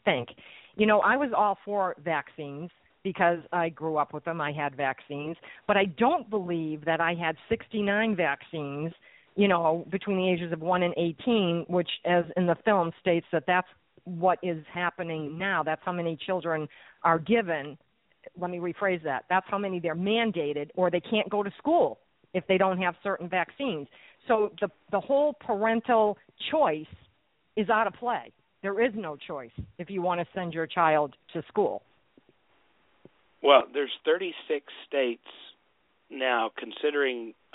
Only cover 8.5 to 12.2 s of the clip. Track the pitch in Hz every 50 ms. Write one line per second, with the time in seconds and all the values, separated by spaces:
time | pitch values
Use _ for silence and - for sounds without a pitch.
8.5 | - 156 147 139 139 147 156 165 165 - _ - - - _ _ - - 202 202
9.5 | 180 170 170 160 160 170 - - 175 190 - 202 196 185 185 185 180 165 175 165
10.5 | 170 160 156 175 180 180 180 175 - - 170 170 160 - - 254 233 214 190 170
11.5 | 170 170 - - 175 180 165 - - - - 170 175 175